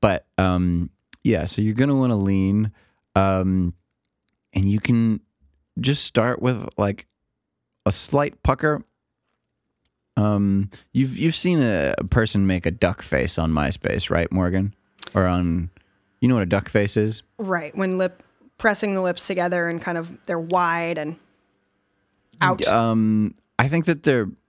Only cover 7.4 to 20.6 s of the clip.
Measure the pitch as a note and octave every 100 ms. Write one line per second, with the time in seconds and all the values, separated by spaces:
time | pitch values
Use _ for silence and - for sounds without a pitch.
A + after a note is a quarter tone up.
7.4 | _ _ _ _ - G2 - C#3+ D3 -
8.4 | - C3+ D#3 D3+ - _ _ _ _ _
9.4 | _ _ _ _ _ _ _ - G#2 G#2
10.4 | G2+ G2 G2 - _ B2+ C3+ B2+ E3 D#3
11.4 | F3+ E3+ B2 F#2+ C#2 - - - A2+ G2+
12.4 | G2 F2+ E2+ E2 F2+ F2 - C#2+ C2+ -
13.4 | D#2+ D#2 C#2+ - - - - E2+ E2+ F2+
14.4 | F2+ F#2+ G2+ - _ _ - - F#2 F2+
15.4 | F2+ E2+ E2+ - _ _ _ _ B2 B2+
16.4 | F#2 - - G#2+ G2 - G#2+ A2 - _
17.4 | G3+ F3+ D3+ - F#3+ F#3 F#3 F#3 _ _
18.4 | _ _ A#3 G#3 G#3+ F#3+ F#3 F3 - F#3
19.4 | F3 F3 E3+ E3+ F3 E3+ E3 - - E3+
20.4 | E3 F3+